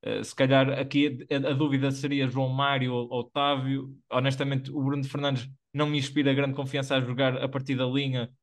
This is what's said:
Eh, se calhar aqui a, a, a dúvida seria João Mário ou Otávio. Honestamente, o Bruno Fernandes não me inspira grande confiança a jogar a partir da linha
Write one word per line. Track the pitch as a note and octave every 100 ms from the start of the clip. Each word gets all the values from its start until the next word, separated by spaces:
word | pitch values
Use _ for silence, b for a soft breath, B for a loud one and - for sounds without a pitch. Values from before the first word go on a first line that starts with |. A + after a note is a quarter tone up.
Eh, | - A2
se | A2+ -
calhar | C3+ C3+ C3+ C3+
aqui | C3+ C#3+ D3 B2 -
a, | C#3 D3
a, |
a |
dúvida | C3+ D3+ C3+ C#3
seria | C3+ D3 C#3+ C3
João | B2+ C3
Mário | C3 C#3 C#3 B2+
ou | B2 A#2+ B2+
Otávio. | A#2+ - C#3+ C#3+ C3 C3+ C3+ - _
Honestamente, | B2 C3+ C3+ C#3 C3+ C3+
o | D3+
Bruno | C3+ C#3+
Fernandes | C3+ C3+ C#3+ C3+ A2+ - _
não | C#3 D3+
me | D3
inspira | C3+ - C#3
grande | C3+ C#3 C3+
confiança | C3+ C#3+ C3+ C3+
a |
jogar | B2 B2 C3+ B2+
a | C3
partir | C#3 C3+ C3
da | B2+
linha | C3 C#3 B2+ A#2 _